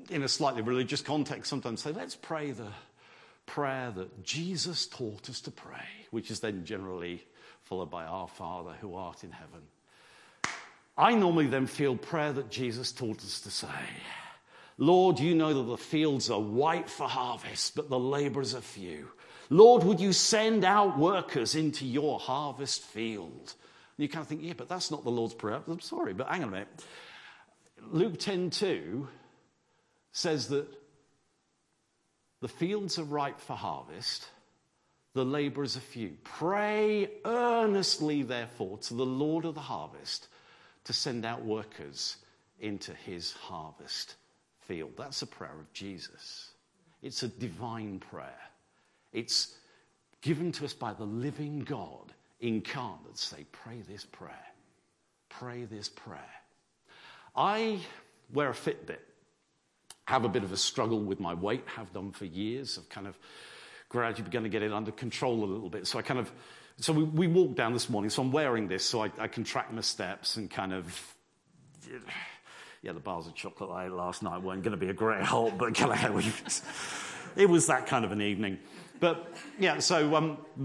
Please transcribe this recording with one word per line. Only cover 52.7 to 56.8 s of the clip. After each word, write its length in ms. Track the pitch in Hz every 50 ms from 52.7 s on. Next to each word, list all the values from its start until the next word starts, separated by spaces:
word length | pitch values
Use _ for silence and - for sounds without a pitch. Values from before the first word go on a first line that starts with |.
| - 143 123 107 87 - - - -
to 80 | - -
say, 240 | - - 73 76 - -
"Pray 300 | - - 117 117 120 98
this 220 | 82 101 101 -
prayer. 420 | - - - 92 76 73 - - - - _ _ _ _ _ _ _ _ _ _ _ _ _ _ -
Pray 380 | - - 123 123 120 120 120
this 220 | 104 110 104 101 -
prayer." 440 | - - - 113 92 71 - - - - - _ _ _ _ _ _ _